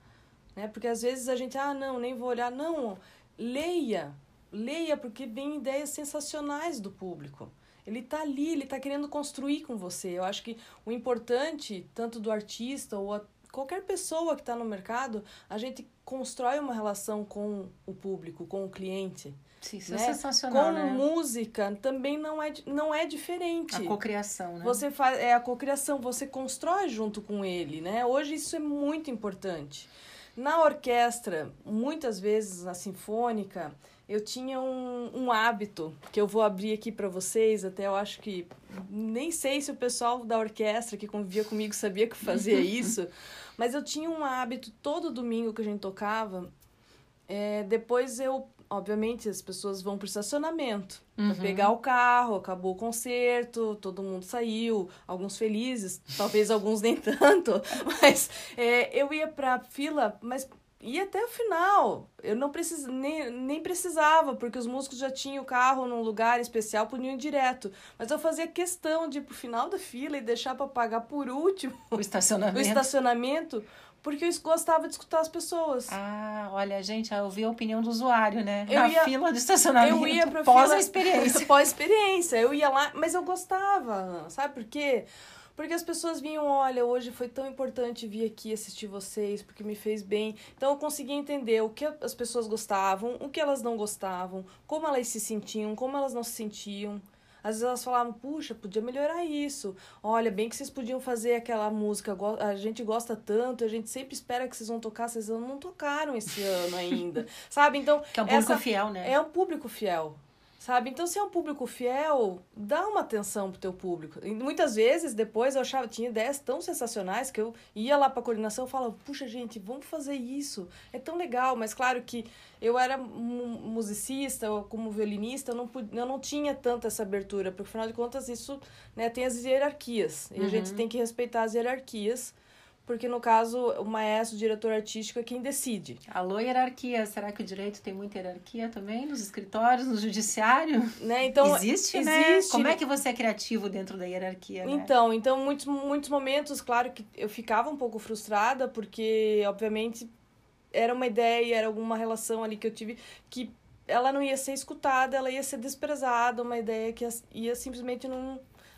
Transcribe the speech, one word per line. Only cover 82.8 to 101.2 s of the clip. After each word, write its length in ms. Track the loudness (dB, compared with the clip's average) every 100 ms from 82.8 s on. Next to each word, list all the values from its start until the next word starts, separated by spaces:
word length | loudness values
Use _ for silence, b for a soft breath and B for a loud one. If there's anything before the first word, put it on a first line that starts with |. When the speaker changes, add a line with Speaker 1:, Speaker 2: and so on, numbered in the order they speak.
| 2
Speaker 1:
mas 200 | 2 0
eu 100 | 2
gostava, 1040 | 0 -4 -2 0 4 2 2 -4 -4 -8 -8
sabe 260 | -4 -4
por 100 | -4
quê? 420 | -8 -2 2 2 B B B B B -10
Porque 160 | -4
as 100 | -4
pessoas 380 | -4 -4 -4 -4
vinham, 240 | -4 -2
"Olha, 400 | 2 4 4 2
hoje 260 | 2 2 -2
foi 180 | -6 -8
tão 180 | -6 -8
importante 600 | -6 -6 -2 -4 -4 -8
vir 200 | -4 -4
aqui 260 | -4 -8
assistir 340 | -8 -8 -12 -10
vocês, 560 | -10 -8 -4 -2 -4
porque 220 | -8 -10
me 100 | -8
fez 280 | -6 -4 -4
bem." 340 | -2 -2 -2 -6 B
Então, 160 | 0 2
eu 40 | 2
conseguia 380 | 0 -4 -4
entender 480 | -4 -2 -2 2 4
o 80 | 2
que 160 | 0 -4
as 260 | -4 -6
pessoas 320 | -6 -4 -2 -2
gostavam, 680 | -4 0 2 2 2 -2 -6
o 120 | -6
que 100 | 0
elas 220 | 2 2
não 120 | 0
gostavam, 680 | -2 -4 -4 -4 -4 -6 -8 -10 B -6
como 200 | -2 2
elas 220 | 2 0
se 100 | -4
sentiam, 560 | -4 -4 -4 -4 -4
como 220 | -2 -2 0
elas 160 | -2
não 100 | -2
se 100 | -6
sentiam. 680 | -6 -8 -10 -10 -8 -8 -8 b b b b
Às 120 | -6
vezes 80 | -2
elas 200 | 0 -2
falavam, 300 | 0 2 2
"Puxa, 420 | -4 -8 -6 -6
podia 280 | -10 -6 -4
melhorar 420 | -2 0 0 0
isso. 500 | -2 -2 -4 -6 -8 -10 B B
Olha, 280 | 0 2 2
bem 160 | 0 -2
que 60 | -4
vocês 120 | -10
podiam 320 | -8 -4 -4
fazer 360 | -2 0